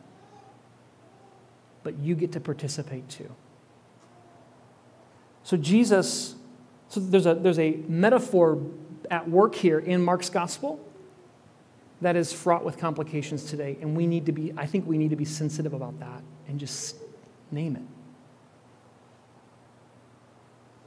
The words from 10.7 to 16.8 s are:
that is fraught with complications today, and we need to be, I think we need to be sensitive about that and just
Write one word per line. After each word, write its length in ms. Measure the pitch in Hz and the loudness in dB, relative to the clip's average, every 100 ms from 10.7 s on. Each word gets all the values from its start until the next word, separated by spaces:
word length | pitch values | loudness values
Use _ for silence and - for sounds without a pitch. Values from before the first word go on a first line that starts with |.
| 311 - - - - - - - - _ _ - - | -8 -12 -20 -20 -20 -20 -20 -20 -20 _ _ -20 -2
that 160 | 175 175 | 0 2
is 160 | 160 | 0
fraught 320 | - 180 170 | -2 2 2
with 140 | 165 - | 0 -4
complications 680 | 170 151 156 151 139 151 | -4 -4 -4 -6 -6 -6
today, 340 | - 147 139 139 | -6 -6 -6 -6
and 160 | 156 156 | -4 0
we 100 | 170 | 2
need 200 | 165 151 | 2 0
to 60 | |
be, 200 | 151 156 151 | -2 -4 -6
I 100 | 147 | -4
think 200 | 196 160 | -2 0
we 120 | 156 | 0
need 120 | 156 | 2
to 60 | 147 | 0
be 80 | |
sensitive 480 | 151 - 151 151 151 | -2 -4 -4 -4 -4
about 260 | 135 123 127 | -6 -8 -12
that 220 | 123 127 - - - | -14 -16 -18 -20 -10
and 120 | 143 | -8
just 360 | 139 - | -8 -8